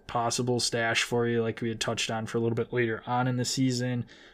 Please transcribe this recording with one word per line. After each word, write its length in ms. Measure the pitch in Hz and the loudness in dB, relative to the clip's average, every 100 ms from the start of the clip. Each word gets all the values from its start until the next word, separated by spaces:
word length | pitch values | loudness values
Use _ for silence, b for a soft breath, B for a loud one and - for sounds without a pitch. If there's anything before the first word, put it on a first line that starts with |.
| - | -4
possible 520 | 123 117 117 123 120 | -2 0 0 0 0
stash 440 | - 120 113 113 | 0 0 2 0
for 240 | - 120 120 | 2 2 2
you, 140 | 117 | 2
like 200 | 113 107 | 0 -2
we 80 | 117 | -4
had 100 | 110 | -2
touched 320 | - 110 - | -2 -2 -2
on 140 | 113 110 | -2 -2
for 120 | 120 | 0
a 40 | |
little 140 | 117 117 | 2 0
bit 180 | 113 | 0
later 280 | 123 117 110 - | 0 0 0 -2
on 200 | 123 127 | 0 2
in 100 | 123 | 0
the 80 | 120 | 0
season. 600 | - 131 123 127 123 120 b b | 2 2 2 0 -2 -4 b b